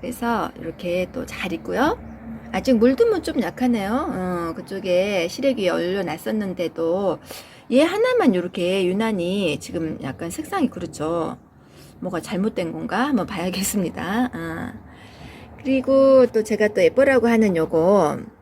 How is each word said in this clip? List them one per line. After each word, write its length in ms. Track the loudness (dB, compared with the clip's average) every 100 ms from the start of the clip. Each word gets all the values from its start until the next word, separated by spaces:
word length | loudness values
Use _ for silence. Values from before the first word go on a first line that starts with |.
그래서 480 | -10 -6 -2 -2 -4 -8
이렇게 500 | -12 -8 -4 -2 -2
또 120 | -6 -10
잘 280 | -8 -6
있고요. 440 | -6 -4 0 0 -2 -8 -16 -14 -16 -6
아직 220 | -4 2
물듬은 500 | 4 6 6 2 2
좀 180 | -2 -2
약하네요. 680 | -4 -2 0 0 0 -2 -2
어, 440 | -4 -4 -4 -4
그쪽에 760 | -8 -10 -8 0 2 2 0 -2
시래기 400 | 0 0 2 0
올려놨었는데도 1500 | 0 -2 -2 -4 -6 -4 -4 -4 -4 -6 -2 -2 0 0 -2 -8 -18 -18 -20 0
얘 120 | 4
하나만 520 | 4 2 2 4 4 2
요렇게 500 | -2 -4 -2 0 0
유난히 720 | 0 -2 -2 -2 -2 -2 -4
지금 360 | -6 -6 -6 -6
약간 260 | -8 -8 -10
색상이 400 | -10 -6 -2 -2
그렇죠. 680 | -2 -12 -6 -4 -2 -4 -8 _ _ -20 -20 -20 -12
뭐가 180 | -8 -8
잘못된 540 | -6 -2 -2 -2 -6
건가? 340 | -6 -6 -2 0
한번 180 | 0 -2
봐야겠습니다. 1040 | -4 -4 -4 -4 -2 -4 -4 -4 -2 -2
아. 400 | -4 -10 -8 -10 -12 -18 -20 -20 -20 -20 -20 -20 -10
그리고 680 | -2 0 4 6 8 8 6
또 100 | 2
제가 240 | 0 2 2
또 100 | 4
예뻐라고 460 | 4 6 4 6 4
하는 260 | 4 4 2
요거 760 | 2 4 6 6 4 0 -10 -20